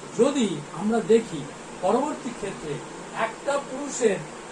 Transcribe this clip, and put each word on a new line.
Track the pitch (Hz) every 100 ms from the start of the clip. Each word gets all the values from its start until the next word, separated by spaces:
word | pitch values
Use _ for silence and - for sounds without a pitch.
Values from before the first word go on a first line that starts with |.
| - -
যদি | 262 285 208 151 147 156
আমরা | 208 226 165
দেখি | 226 - 160 - - - -
পরবর্তী | 185 240 294 269 247 -
ক্ষেত্রে | 196 156 156 143 - - - - 220
একটা | - 277 285 -
পুরুষের | 262 285 - 233 175 - - -